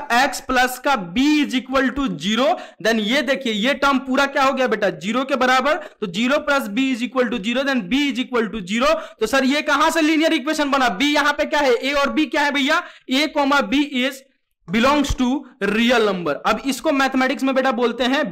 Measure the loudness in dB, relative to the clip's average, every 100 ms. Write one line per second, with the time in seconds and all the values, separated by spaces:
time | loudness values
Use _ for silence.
0 | 2 0 0 -2 -2 0 0 0 -2 -2
1 | -2 0 2 2 2 -2 -2 0 0 -2
2 | -4 -4 -4 0 0 0 -6 -6 -2 0
3 | 0 0 0 -2 -2 -2 -2 0 2 0
4 | 0 0 0 2 0 2 0 0 -2 -2
5 | -4 -4 -2 0 2 2 2 -2 -4 -10
6 | -8 -2 0 0 0 -2 -2 -2 -2 -2
7 | -4 -2 -2 -2 -2 -2 0 -2 0 0
8 | 0 -2 -4 -2 -2 -4 -6 0 2 2
9 | -2 -4 0 2 2 0 0 2 2 2
10 | 2 2 2 0 -2 -2 0 2 2 0
11 | 0 2 2 0 0 0 2 2 2 0
12 | 0 0 0 0 0 0 0 0 -2 -14
13 | -4 -2 0 0 2 2 2 0 0 0
14 | -4 -4 -18 _ _ _ -4 0 2 2
15 | 0 0 0 -2 -4 -6 -2 0 2 4
16 | 2 0 -2 -2 -2 -2 -2 -4 -2 0
17 | 0 0 0 0 0 0 0 0 0 0
18 | -2 0 -2